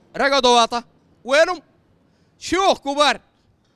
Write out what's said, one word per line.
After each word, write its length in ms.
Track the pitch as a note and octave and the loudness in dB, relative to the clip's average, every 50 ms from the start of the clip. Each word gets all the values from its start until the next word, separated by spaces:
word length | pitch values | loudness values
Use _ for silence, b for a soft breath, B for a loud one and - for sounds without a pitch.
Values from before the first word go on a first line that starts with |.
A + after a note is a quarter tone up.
| _ _ - E3 | _ _ -6 -4
رقدوا 420 | B3 C#4 C4+ C#4 B3 B3 A#3+ A#3+ | -2 0 0 0 0 2 2 2
واطة. 240 | A3+ A3+ B3 A#3+ A#3+ _ _ _ _ _ _ _ - | 2 2 -2 -8 -10 _ _ _ _ _ _ _ -8
وينهم؟ 380 | A3+ C4+ D4+ E4 F4+ F4+ D#4+ - _ _ _ _ _ _ _ _ _ _ _ _ _ _ _ | -2 2 2 2 2 0 -8 -12 _ _ _ _ _ _ _ _ _ _ _ _ _ _ _
شيوخ 400 | - - D#4+ F4+ G4 F4+ B3+ - | -10 -4 -2 0 2 0 0 0
كبار، 400 | - C#4 C#4+ C#4+ D4 C#4 A3+ - _ _ _ _ _ _ _ _ _ _ _ | -2 -6 -2 0 0 0 0 -2 _ _ _ _ _ _ _ _ _ _ _